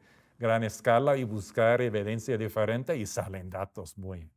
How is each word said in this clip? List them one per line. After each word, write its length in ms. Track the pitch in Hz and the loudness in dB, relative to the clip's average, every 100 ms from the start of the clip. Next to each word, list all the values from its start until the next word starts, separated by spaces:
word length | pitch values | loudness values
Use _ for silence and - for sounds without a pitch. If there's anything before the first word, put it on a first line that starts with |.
| _ _ _ - | _ _ _ -4
gran 280 | 117 113 | 2 2
escala 520 | 110 - 127 117 143 139 | 2 -2 4 4 6 2
y 80 | |
buscar 560 | 120 107 95 - 113 120 | 0 -6 -4 2 4 4
evidencia 560 | 123 104 104 113 123 110 | 2 0 -2 -4 -2 -2
diferente, 600 | 107 113 107 117 131 156 | -2 0 0 0 -2 -4
y 100 | 101 | -4
salen 420 | - 95 95 92 | -6 -6 -8 -10
datos 480 | 92 95 - 87 - | -8 -8 -8 -14 -10
muy, 320 | 95 90 80 | -10 -10 -14